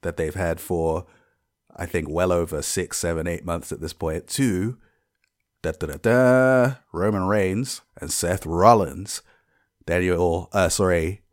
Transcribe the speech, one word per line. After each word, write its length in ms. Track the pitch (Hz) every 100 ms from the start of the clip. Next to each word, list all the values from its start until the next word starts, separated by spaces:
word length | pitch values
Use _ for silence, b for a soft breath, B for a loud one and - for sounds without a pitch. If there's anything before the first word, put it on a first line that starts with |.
that 140 | 87 82
they've 180 | 80
had 260 | 92 87 82
for, 460 | - 87 82 80 - b b b b _ _
I 120 | - 85
think, 220 | 87 78
well 220 | 80 92
over 320 | 87 82 78
six, 360 | - - 87 -
seven, 280 | 87 82 85
eight 180 | 82
months 280 | 87 82 -
at 80 | -
this 120 | 80
point, 360 | - 80 80 -
to, 480 | - 131 90 110 127 _ _ _ _ _ _ _ _
da, 100 | 82
da, 140 | 80 76
da, 80 | 71
da, 800 | 113 123 127 127 131 131 123 131 _
Roman 340 | 82 98 104 92
Reigns 540 | 104 95 98 131 - - -
and 120 | 76
Seth 340 | - 85 95 78
Rollins. 760 | 82 104 117 87 69 101 - - _ _ _ _ _
Daniel, 640 | - 87 90 87 90 85 87
uh, 160 | 101 87
sorry, 540 | - 95 87 80 104 _